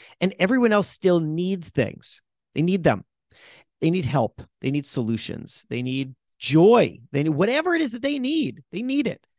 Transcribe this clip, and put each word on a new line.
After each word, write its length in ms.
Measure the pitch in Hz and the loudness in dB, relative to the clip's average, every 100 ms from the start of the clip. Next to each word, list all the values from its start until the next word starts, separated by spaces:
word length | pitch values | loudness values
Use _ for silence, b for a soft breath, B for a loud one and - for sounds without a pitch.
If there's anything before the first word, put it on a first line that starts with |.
| B B | B B
And 140 | 185 - | -2 0
everyone 320 | 190 254 233 | 0 2 4
else 160 | 208 - | 2 0
still 320 | - 185 175 | 0 2 2
needs 500 | 156 160 180 190 156 | 0 -2 -2 -4 -4
things. 520 | - 110 - - - _ _ _ | -2 -2 -4 -14 -14 _ _ _
They 80 | - | -2
need 220 | 170 190 | 0 2
them. 220 | 156 98 - _ _ B B B B - | 2 0 -4 _ _ B B B B -4
They 80 | 160 | 0
need 160 | 185 131 | 0 0
help. 360 | 139 107 - - _ | 0 0 -4 -20 _
They 80 | 131 | -4
need 160 | 147 135 | -4 -4
solutions. 800 | 135 113 110 - - - - - | -4 -2 -4 -6 -12 -12 -14 -10
They 140 | 120 | -8
need 320 | 127 135 135 - _ - | -4 -6 -6 -12 _ -10
joy. 640 | - 156 196 233 123 - - | 2 6 8 6 4 -2 -6
They 120 | 143 | -2
need 60 | 156 | 0
whatever 440 | 143 202 285 349 | 0 0 0 0
it 80 | 339 | 0
is 100 | 277 | -2
that 100 | 226 | -4
they 160 | 269 285 | -4 -4
need. 440 | 254 320 180 127 - | -2 -2 -4 -6 -12
They 120 | 185 | -8
need 240 | 247 285 233 | -4 -2 -2
it. 180 | - _ | -6 _